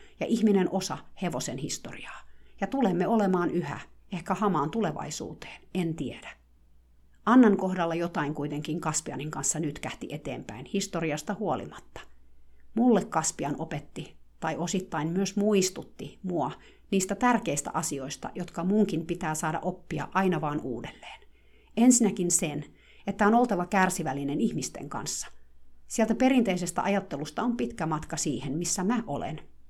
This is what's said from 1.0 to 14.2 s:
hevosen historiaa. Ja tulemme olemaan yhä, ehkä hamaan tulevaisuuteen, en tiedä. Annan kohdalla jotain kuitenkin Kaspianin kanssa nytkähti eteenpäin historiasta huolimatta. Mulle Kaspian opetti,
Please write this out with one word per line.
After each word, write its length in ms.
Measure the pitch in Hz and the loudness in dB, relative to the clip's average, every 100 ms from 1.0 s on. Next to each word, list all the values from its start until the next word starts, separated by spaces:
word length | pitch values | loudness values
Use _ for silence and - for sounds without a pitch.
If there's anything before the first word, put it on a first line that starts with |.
| - - | -10 -6
hevosen 360 | 185 127 - 120 | -4 -4 -6 -6
historiaa. 640 | 139 - - - - - - - - - | -6 -8 -10 -12 -12 -14 -16 -20 -20 -8
Ja 60 | 196 | -4
tulemme 400 | 269 233 175 180 | 2 2 2 2
olemaan 440 | 233 190 185 175 | 2 4 2 2
yhä, 280 | 175 143 113 - - - | -2 -4 -8 -12 -20 -12
ehkä 220 | 175 - | -10 -4
hamaan 360 | 196 208 160 147 | 0 2 2 0
tulevaisuuteen, 920 | 226 185 - - - 87 - - - - 190 | -2 -2 -4 -8 -8 -10 -12 -14 -18 -8 -4
en 200 | 165 160 | -2 -2
tiedä. 340 | 123 - - - _ _ _ - _ - - - - | -6 -8 -14 -18 _ _ _ -20 _ -20 -20 -6 6
Annan 320 | 254 226 196 | 10 10 8
kohdalla 380 | 190 185 165 165 | 2 0 0 0
jotain 380 | 170 170 147 | -2 -2 -2
kuitenkin 480 | 151 147 147 156 160 | -2 -4 -4 -4 -4
Kaspianin 500 | 160 151 - 135 151 | -2 -4 -4 -6 -6
kanssa 280 | 143 143 - | -4 -4 -2
nytkähti 480 | 165 - 123 - - | -4 -4 -8 -10 -10
eteenpäin 540 | 151 143 123 - 110 143 | -8 -8 -8 -10 -12 -4
historiasta 720 | 196 196 170 165 151 - 196 | -4 -2 -2 -2 -4 -4 -4
huolimatta. 600 | 202 123 151 - - - - - - - - - - | -2 -2 -4 -12 -16 -16 -16 -20 -20 -20 -20 -20 -8
Mulle 320 | - 247 214 - | 2 6 6 4
Kaspian 500 | 165 156 - 143 139 | 0 -2 -2 -4 -4
opetti, 600 | 160 156 - - 156 - | -4 -6 -8 -12 -14 -16